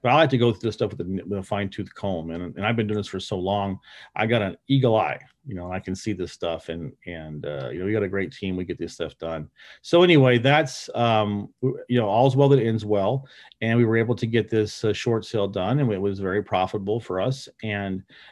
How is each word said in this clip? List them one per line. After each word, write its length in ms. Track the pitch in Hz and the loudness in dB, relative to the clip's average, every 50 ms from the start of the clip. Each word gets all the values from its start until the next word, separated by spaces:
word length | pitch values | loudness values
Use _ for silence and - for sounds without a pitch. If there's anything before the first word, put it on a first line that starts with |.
But 80 | - 120 | 2 4
I 40 | 123 | 4
like 160 | 151 160 139 | 6 6 4
to 80 | 135 120 | 4 4
go 140 | 120 120 | 4 2
through 160 | 110 - - 113 | 2 0 -4 -6
this 60 | 104 | -2
stuff 180 | - 120 101 | -2 -4 -4
with 80 | 98 - | -2 -6
a, 220 | 87 90 95 95 - | -8 -6 -6 -6 -6
with 120 | 87 101 98 | -6 -6 -6
a 40 | |
fine 260 | 95 - 104 101 101 98 | -4 -4 -4 -4 -4 -6
tooth 240 | - - 98 - - | -6 -8 -10 -10 -10
comb. 360 | - - 101 95 85 80 82 | -8 -6 -4 -4 -4 -6 -6
And, 240 | 82 85 90 87 73 | -8 -8 -8 -10 -8
and 100 | - 98 | -4 -2
I've 120 | 110 117 | -2 0
been 100 | 117 110 | 0 -2
doing 120 | 104 107 104 | -2 -2 -4
this 100 | 98 - | -6 -6
for 100 | - 95 | -8 -10
so 200 | - - 107 92 | -8 -6 -6 -4
long, 420 | 90 95 101 104 98 98 95 - _ - - - - - _ | -2 -2 -2 -2 -2 -4 -6 -8 _ -20 -20 -20 -20 -12 _
I 120 | - 110 | -2 0
got 160 | 110 120 113 | 2 2 2
an 140 | 104 95 85 - _ _ | 0 -2 -4 -8 _ _
eagle 260 | 135 135 127 120 110 | 2 4 4 4 4
eye, 240 | 110 92 73 67 - - _ _ _ _ | 4 2 0 -4 -8 -12 _ _ _ _
you 80 | 143 104 | -12 -10
know, 100 | 90 87 | -10 -8
and 100 | 90 90 | -6 -8
I 60 | 95 | -6
can 160 | - - 92 | -4 -6 -8
see 160 | 92 - 110 | -6 -4 -6
this 180 | 104 107 90 82 | -6 -4 -6 -10
stuff. 380 | - - - 85 82 80 - - | -8 -6 -6 -4 -4 -6 -8 -10
And, 240 | 82 85 82 78 - _ _ | -10 -8 -8 -12 -12 _ _
and, 380 | 90 87 82 78 78 76 73 73 | -12 -12 -12 -10 -12 -12 -10 -10
uh, 260 | 73 73 69 65 60 | -8 -8 -8 -8 -8
you 100 | 65 85 | -8 -6
know, 60 | 90 | -4
we 60 | 98 | -2
got 100 | 107 110 101 | 0 0 0
a 40 | 95 | -2
great 220 | 95 98 98 78 | -2 -4 -4 -4
team. 240 | - - - 95 92 | -8 -8 -6 -4 -4
We 120 | 90 90 | -4 -4
get 120 | 85 87 - | -6 -6 -8
this 140 | 85 82 | -8 -10
stuff 260 | - - 85 78 - _ | -6 -8 -8 -8 -8 _
done. 300 | - 82 82 80 78 - _ _ - - - - | -8 -8 -6 -6 -8 -12 _ _ -20 -20 -20 -20
So 220 | _ - - 170 185 | _ 2 6 6 8
anyway, 340 | 180 170 151 131 127 123 120 | 8 8 8 8 6 6 4
that's, 520 | 113 139 143 151 156 139 - - - - - | 4 4 4 4 2 0 -4 -12 -12 -8 -2
um, 540 | 117 120 117 113 107 107 104 104 101 101 - _ _ | 0 2 4 4 2 2 0 -2 -4 -6 -10 _ _
w-, 220 | - 131 - - - _ | -4 -4 -4 -4 -4 _
you 100 | 123 123 | 0 0
know, 100 | 113 101 | 2 2
all's 280 | 98 113 127 139 131 | 4 4 4 4 6
well 140 | 135 139 139 | 6 6 6
that 120 | 139 135 | 6 6
ends 220 | 110 117 110 110 104 | 4 2 0 -2 0
well. 420 | 107 104 101 95 101 123 135 135 - - - - - _ _ | 0 0 2 2 2 0 -2 -4 -10 -20 -20 -20 -20 _ _
And 140 | 110 113 113 | -2 2 4
we 80 | 120 120 | 4 4
were 120 | 110 113 | 4 4
able 180 | 113 113 113 123 | 2 2 0 0
to 120 | 110 - | -2 -2
get 220 | 113 113 117 107 - | 0 0 0 0 2
this, 360 | - 110 107 107 - - - | 0 0 0 0 -4 -4 -2
uh, 80 | 110 | -2
short 320 | 101 - - 120 117 110 104 | -2 -2 -2 -2 -2 -2 -4
sale 240 | - - 110 98 98 | -4 -2 -2 -2 -2
done, 320 | 98 98 90 101 123 147 | -2 -4 -2 0 0 2
and 100 | 143 120 | 2 0
it 100 | 104 92 | 0 0
was 200 | 98 101 98 95 | -2 -2 -2 -2
very 240 | 98 92 92 104 101 | -4 -2 -2 -2 -2
profitable 560 | - - 104 107 110 - 107 98 98 107 120 | 0 0 0 0 0 -2 -6 -4 -2 -4 -4
for 200 | 113 - 90 92 | -4 -4 -4 -2
us. 280 | 95 127 135 135 - - _ _ - | -2 -2 -2 -4 -8 -18 _ _ -8
And 400 | 110 104 101 101 98 95 95 - _ _ - - - | -6 -4 -4 -4 -4 -6 -8 -8 _ _ -20 -20 -20